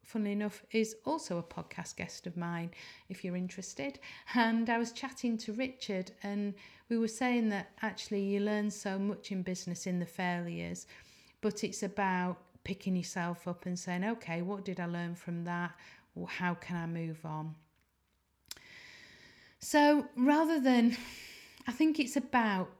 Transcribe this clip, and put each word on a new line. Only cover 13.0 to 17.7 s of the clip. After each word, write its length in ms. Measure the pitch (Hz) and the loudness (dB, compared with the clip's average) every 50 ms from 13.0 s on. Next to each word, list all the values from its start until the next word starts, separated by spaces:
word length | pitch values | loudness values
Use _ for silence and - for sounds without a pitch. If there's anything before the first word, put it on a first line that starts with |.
| 175 - - 190 170 175 175 175 - | 0 -2 -4 -2 -2 -2 -4 -4 -4
up 180 | 185 175 180 - | -6 -6 -6 -4
and 120 | 180 180 | -6 -6
saying, 260 | 175 - 185 175 180 190 | -4 -4 -2 -2 0 0
"Okay, 380 | 214 233 233 - 165 165 170 | -2 -2 -4 -4 -4 -4 -2
what 240 | 175 185 208 196 196 | -2 -4 -4 -4 -4
did 140 | 196 180 185 | -6 -4 -4
I 80 | 175 | -4
learn 280 | 170 170 170 175 170 170 | -4 -2 -4 -4 -4 -6
from 300 | 170 - - 175 170 170 | -8 -6 -6 -6 -4 -2
that? 260 | 175 175 175 175 170 - - - - - - _ _ _ 175 175 | -2 -2 -2 -2 -4 -6 -12 -20 -20 -20 -20 _ _ _ -10 -8
How 260 | - - - 180 180 175 | -6 -4 -2 0 0 0
can 200 | 170 - - 180 | -2 -4 -6 -4
I 100 | 175 165 | -4 -2
move 360 | 165 170 165 165 165 160 160 - | -4 -4 -4 -4 -6 -6 -8 -8
on?" 320 | 160 156 156 156 160 156 - _ _ | -6 -6 -6 -6 -8 -10 -12 _ _